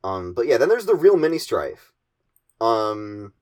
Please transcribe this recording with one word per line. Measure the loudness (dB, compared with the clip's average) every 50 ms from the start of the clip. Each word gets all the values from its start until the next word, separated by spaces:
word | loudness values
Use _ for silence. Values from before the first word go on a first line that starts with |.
| -2
Um, | -2 -2 -2 -6 -6 -4
but | -2 2 2
yeah, | 2 2
then | 4 2
there's | 2 0 2
the | 0 0
real | 4 6 4 4 6
mini | 2 0 -2 -4
strife. | -6 -4 -4 -4 -4 -6 -10 -14 _ _ _ _ _ _ _ _ _ _ _ _ _ _ _ _
Um, | -2 0 0 0 -2 -4 -6 -8 -10 -14 -14 -16 -18 -18 -20 _